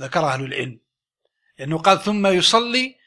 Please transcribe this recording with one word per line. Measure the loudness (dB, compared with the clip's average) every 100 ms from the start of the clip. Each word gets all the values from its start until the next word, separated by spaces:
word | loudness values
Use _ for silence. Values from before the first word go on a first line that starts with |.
ذكرها | -4 -2 0
أهل | -2
العلم، | -4 -8 -8 -12 _ _ _ _ _ _ _ -14
لأنه | -6 0
قال: | 2 2
"ثم | 0 0 2
يصلي | 2 4 2 2 -2 -4 -8